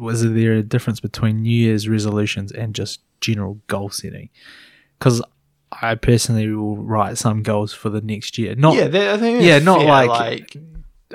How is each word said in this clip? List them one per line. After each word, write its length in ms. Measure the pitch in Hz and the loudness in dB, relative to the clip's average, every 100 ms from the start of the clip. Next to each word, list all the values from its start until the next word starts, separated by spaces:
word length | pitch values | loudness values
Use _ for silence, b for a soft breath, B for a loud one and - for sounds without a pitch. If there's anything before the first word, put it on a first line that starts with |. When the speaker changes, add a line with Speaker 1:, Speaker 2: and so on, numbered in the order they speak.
Speaker 1:
was 220 | 113 113 | -4 0
there 300 | 113 113 113 | 0 2 2
a 80 | 110 | 2
difference 340 | 107 123 - 107 | 0 -2 -2 -6
between 440 | 104 - 113 110 | -8 -2 -2 0
New 80 | 113 | 0
Year's 340 | 117 113 107 107 | 2 2 2 0
resolutions 640 | 110 104 104 104 101 101 | -2 0 -2 -2 -4 -8
and 240 | - 110 | -8 -8
just 260 | 98 98 - _ _ | -6 -8 -10 _ _
general 400 | 117 104 95 104 - | -4 -4 -4 -10 -6
goal 220 | 98 101 | -6 -6
setting? 380 | - 95 - - b b b b b b _ | -10 -12 -14 -18 b b b b b b _
'Cause 240 | 127 117 - _ _ _ _ - | 0 0 -4 _ _ _ _ -6
I 120 | 117 113 | -4 -2
personally 520 | - 120 - 110 107 | 2 2 2 -2 -2
will 280 | 107 104 104 | -4 -4 -6
write 400 | 104 110 101 117 | -4 -2 -2 -2
some 240 | 117 107 | -2 -2
goals 300 | 107 104 104 | -2 -2 -2
for 160 | - 110 | -6 -6
the 100 | 104 | -6
next 380 | 107 104 - - | -6 -8 -8 -6
year. 160 | 101 | -6
Not 200 | 117 156 | 4 4
Speaker 2:
Yeah, 140 | 247 143 | 6 2
that, 260 | 185 202 | 0 0
I 40 | 208 | 0
think 240 | 233 240 | 0 4
Speaker 1:
yeah, 100 | 175 | 6
Speaker 2:
that's 100 | 143 175 | 6 6
Speaker 1:
not 120 | 170 | 4
Speaker 2:
fair, 60 | 147 | 6
Speaker 1:
like, 200 | 135 123 | 6 4
Speaker 2:
like 480 | 117 117 - - 143 160 160 - _ _ | 0 -2 -6 -12 -20 -18 -20 -20 _ _